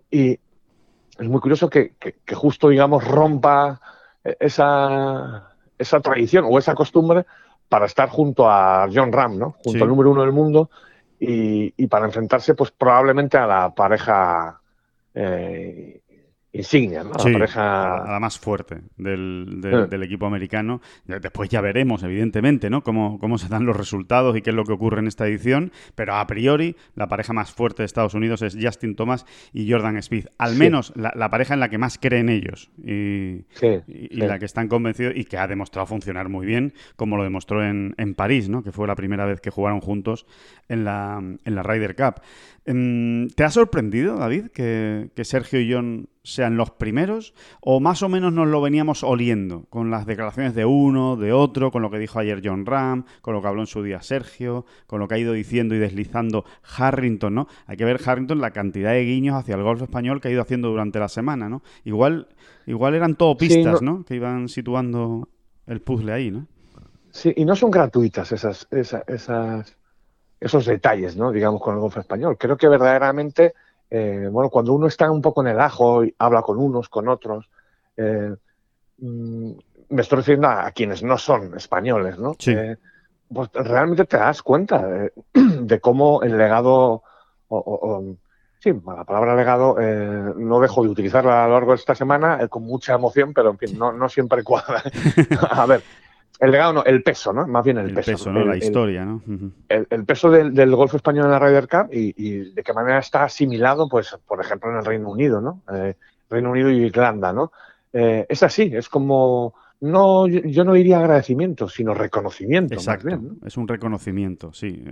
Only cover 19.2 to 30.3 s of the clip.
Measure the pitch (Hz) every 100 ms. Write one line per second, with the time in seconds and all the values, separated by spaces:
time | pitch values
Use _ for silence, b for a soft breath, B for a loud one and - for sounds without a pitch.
19.2 | 95 92 92 95 95 120 95 95 92 98
20.2 | 101 101 92 107 107 123 b b - 98
21.2 | 92 - 98 113 98 104 135 110 90 95
22.2 | 113 107 123 143 104 131 131 110 107 104
23.2 | 107 117 90 110 120 101 98 101 92 120
24.2 | 131 113 104 110 104 101 110 104 107 -
25.2 | 107 104 117 135 175 b b - 104 101
26.2 | 101 104 123 147 165 170 b - 104 101
27.2 | 110 113 104 - 120 - 107 - 107 107
28.2 | 113 110 110 98 113 107 113 98 110 127
29.2 | - b b - 107 117 107 107 - 113
30.2 | -